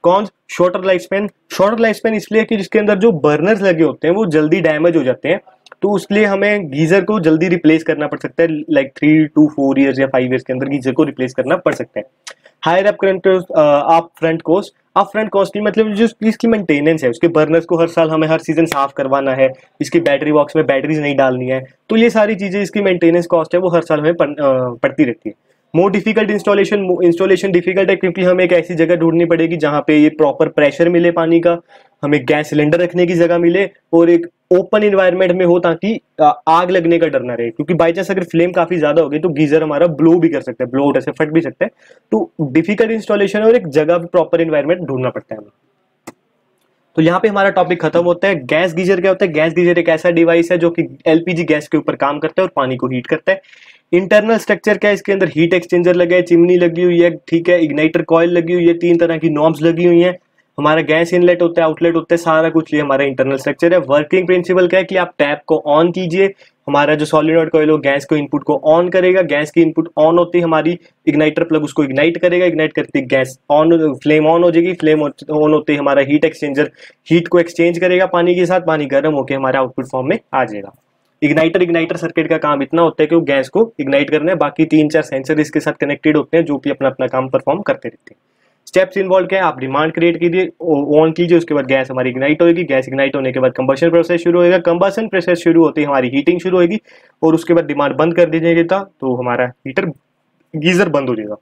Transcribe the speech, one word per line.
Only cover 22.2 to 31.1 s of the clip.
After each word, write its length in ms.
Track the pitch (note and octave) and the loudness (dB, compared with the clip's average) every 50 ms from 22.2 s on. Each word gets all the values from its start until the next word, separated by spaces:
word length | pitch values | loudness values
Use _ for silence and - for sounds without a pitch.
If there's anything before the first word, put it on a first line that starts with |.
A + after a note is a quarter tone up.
| G#3 G#3 A3 | 0 0 -2
चीज़ें 260 | F3+ G3+ G3 F3 G3+ | -4 -6 -6 -4 -4
इसकी 200 | G3+ - - G#3+ | -4 -4 -4 -2
maintenance 440 | G3+ G3 F#3 F3 F3+ E3 E3 F3 E3+ | 0 0 0 2 2 2 2 2 0
cost 300 | E3+ - E3 D#3+ - - | 0 -2 -2 -2 0 -2
है 60 | F3 | -2
वो 80 | F#3 F3+ | 0 0
हर 120 | E3 E3+ | 0 -2
साल 180 | - - D#3+ D3+ | 0 0 -2 0
हमें 160 | D3 D#3 F3 | 0 -2 0
पड़-, 240 | E3+ D#3+ C#3+ D3 D3 | 0 -2 -4 -2 -2
अ, 400 | D3 C#3 C3 B2+ B2+ B2+ A#2+ A#2 - | 0 0 0 0 -2 -6 -6 -4 -4
पड़ती 200 | - B2+ - D3+ | -4 0 0 0
रहती 260 | B2 A#2 _ _ A2 | 0 -2 _ _ -14
है। 40 | - _ _ _ _ _ _ _ - | -14 _ _ _ _ _ _ _ 0
More 160 | D#3+ F3+ G3+ F#3 | 0 0 2 0
difficult 360 | G#3 - A3 G#3 G#3+ G#3+ G3+ | -2 -2 0 0 0 0 0
installation, 500 | G#3+ G3 F3+ G#3+ G3+ G3+ F#3+ - G#3 G3+ G3 | -2 -2 0 0 2 2 0 0 -2 -4 -2
installation 680 | F3+ F3+ E3+ F3+ E3+ E3+ F3 F#3+ F#3+ F#3+ F3+ - G3 | -2 -2 2 2 0 2 2 2 2 2 0 0 0
difficult 380 | F3+ F3+ F3 F#3 F#3 F#3+ F#3+ F#3 | 0 0 0 0 0 0 0 0
है 60 | G3 | 0
क्योंकि 280 | F3+ - F3+ E3+ F#3+ F#3 | 0 -2 -4 -2 0 0
हमें 200 | F3+ F3+ F#3 F#3 | 0 2 2 2
एक 100 | E3+ F3+ | 2 2
ऐसी 220 | E3+ D#3+ - F3+ | 0 0 -2 -2
जगह 200 | D#3+ E3 D#3+ F3+ | -2 2 2 2
ढूंढनी 300 | E3+ E3 E3 D#3+ E3+ F3 | 2 2 0 2 2 2
पड़ेगी 320 | E3 E3+ D#3+ E3 E3 E3+ | 2 2 0 0 -2 -2
जहाँ 260 | D#3+ D3 D3 D3 D3 - | -2 -2 -2 -2 -2 0
पे 100 | - D3+ | 2 4
ये 120 | D3+ D3+ D#3 | 4 4 4
proper 380 | D#3 D3+ D#3 C#3+ C3+ - - | 4 2 0 0 2 0 -2
pressure 420 | B2+ - - D3 C#3+ F#3 - E3+ E3+ | -2 2 0 0 0 2 2 0 2
मिले 220 | F3 E3+ E3+ F3 | 2 2 2 2